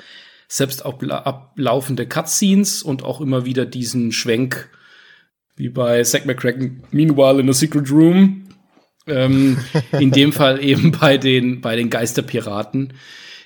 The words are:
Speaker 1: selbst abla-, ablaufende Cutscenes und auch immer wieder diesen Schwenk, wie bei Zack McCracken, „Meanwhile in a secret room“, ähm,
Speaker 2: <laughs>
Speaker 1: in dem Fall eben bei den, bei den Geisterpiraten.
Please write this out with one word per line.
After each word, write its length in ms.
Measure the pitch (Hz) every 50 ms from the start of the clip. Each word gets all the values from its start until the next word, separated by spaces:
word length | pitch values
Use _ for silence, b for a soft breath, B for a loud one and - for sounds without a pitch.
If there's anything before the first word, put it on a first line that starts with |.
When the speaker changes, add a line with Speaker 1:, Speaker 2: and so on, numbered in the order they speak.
| B B B B B B B B B -
Speaker 1:
selbst 360 | - - 139 135 131 - -
abla-, 380 | 143 127 - 123 143 143 143 -
ablaufende 840 | 143 131 131 - _ _ - 139 123 117 139 131 - 131 110 117
Cutscenes 760 | - - 156 160 - - - 208 196 190 196 202 190 - - -
und 220 | 165 135 135 131
auch 160 | - 127 -
immer 240 | 156 135 131 127 123
wieder 220 | 127 127 131 123
diesen 460 | 117 - 127 123 113 127 127 117 117 113
Schwenk, 580 | - - 120 113 113 131 127 131 - - b b b b b b b b b b b b b _ _ _ _ _
wie 120 | - 139 123
bei 340 | 123 131 123 120 120 120 120
Zack 240 | 123 - 143 139
McCracken, 560 | 139 127 127 - 123 120 127 131 123 - - - -
„Meanwhile 500 | - 143 156 160 147 135 135 135 135 139
in 80 | 131 135
a 40 | 131
secret 380 | 131 - 151 151 147 143 131
room“, 580 | 139 151 160 165 175 190 196 190 190 - - - - _ _ _ _ _ _ _ _ _ _
ähm, 520 | - 147 127 131 131 135 135 135 135 127 135 123 - -
Speaker 2:
<laughs> 160 | 160 123 - -
Speaker 1:
in 180 | 139 143 135
dem 220 | 127 139 139 147 147
Fall 300 | - 147 135 131 135 139
eben 260 | 139 135 143 - 165
bei 280 | 156 - - 151 139 139
den, 420 | 123 131 131 127 120 127 127 123
bei 160 | - 120 113
den 140 | 117 120 117
Geisterpiraten. 1040 | 120 117 117 117 - - 127 127 - 117 107 107 101 101 107 - - 131 135 131 131 B B B B B B B B B B